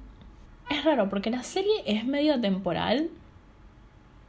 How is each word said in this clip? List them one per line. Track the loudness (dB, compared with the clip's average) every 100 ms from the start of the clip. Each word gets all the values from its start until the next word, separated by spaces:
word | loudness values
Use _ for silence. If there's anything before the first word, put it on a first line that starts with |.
| -16 -20 -20 -20 -20 -18 -6
es | -2
raro, | 2 2 2
porque | 0 -2
la | -4
serie | -4 -2 0 0
es | 0 -2 0
medio | 2 2
atemporal. | 2 2 0 -2 -2 0 0 0 -6 -20 -20 -20 -20 -20 -20 -20 -20 -20 -20